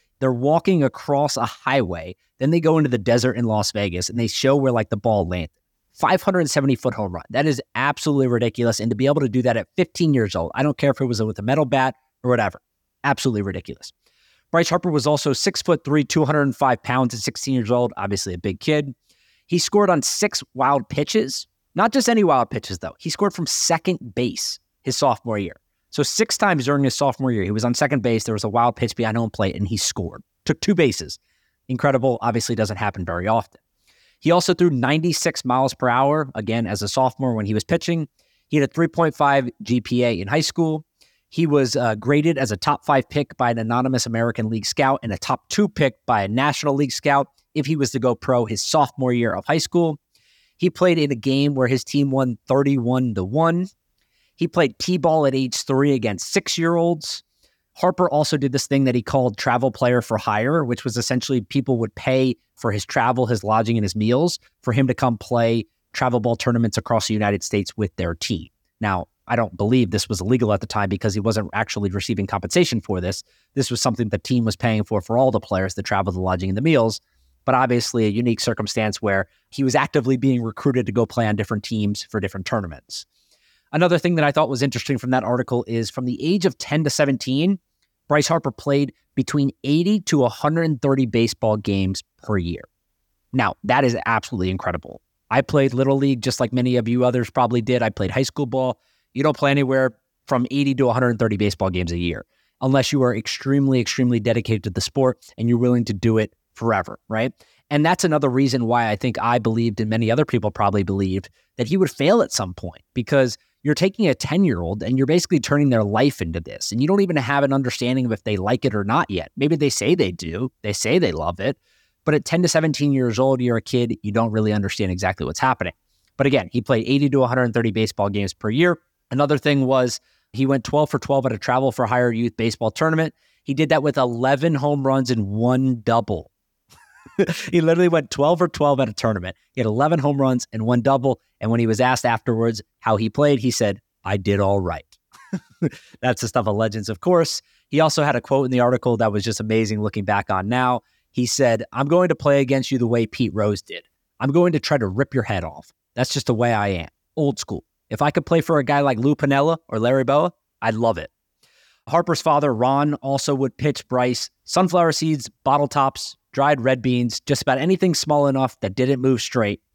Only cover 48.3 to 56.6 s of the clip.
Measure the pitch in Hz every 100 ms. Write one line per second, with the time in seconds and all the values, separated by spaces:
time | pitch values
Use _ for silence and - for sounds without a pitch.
48.3 | 123 113 110 - 160 143 - 131 123 117
49.3 | 92 - 156 - 175 165 151 _ _ _
50.3 | _ _ _ 175 - 180 165 147 131 135
51.3 | 135 143 139 127 131 - 143 139 131 127
52.3 | 113 - 131 139 139 117 127 127 101 92
53.3 | 127 165 170 190 _ _ _ _ _ _
54.3 | - 165 - 151 - - 180 165 160 143
55.3 | 135 131 - - 135 143 135 110 95 -
56.3 | - - -